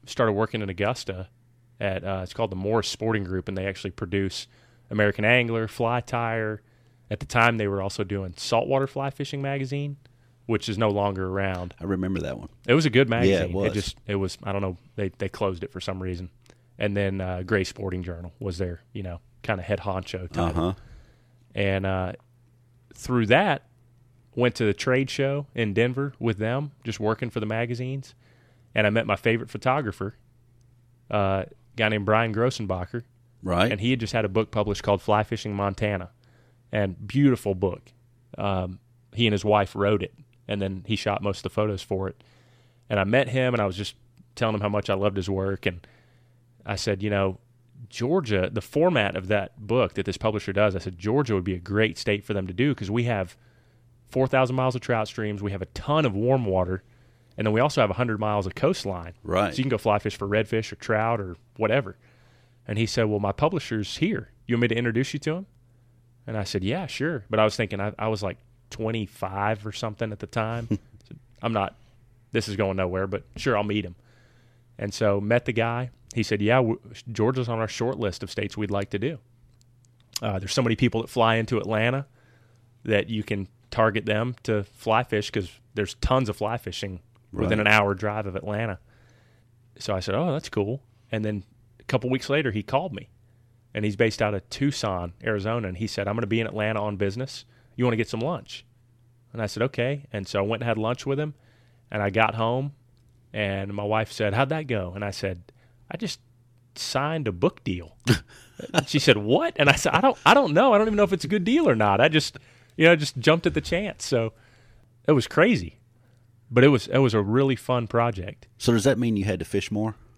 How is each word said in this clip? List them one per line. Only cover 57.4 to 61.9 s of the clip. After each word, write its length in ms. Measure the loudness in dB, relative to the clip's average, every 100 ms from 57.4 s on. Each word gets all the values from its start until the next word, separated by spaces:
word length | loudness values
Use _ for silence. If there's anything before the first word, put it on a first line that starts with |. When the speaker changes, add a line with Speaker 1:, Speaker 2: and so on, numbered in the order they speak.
| 0
Speaker 1:
then 60 |
we 60 | 2
also 200 | 2 4
have 100 | 2
a 40 | 2
hundred 180 | -2 0
miles 260 | 0 0 -2
of 80 |
coastline. 580 | 0 0 0 -4 -6 -8 -12
Speaker 2:
Right. 300 | -2 0 0
Speaker 1:
So 60 | 0
you 60 |
can 60 | 0
go 80 | 0
fly 200 | 2 2
fish 180 | 0 -4
for 120 | -2
redfish 440 | 0 0 -2 -4
or 40 | -8
trout 440 | -2 0 0 -2
or 160 | -6 -12 _ -2
whatever." 400 | 2 2 0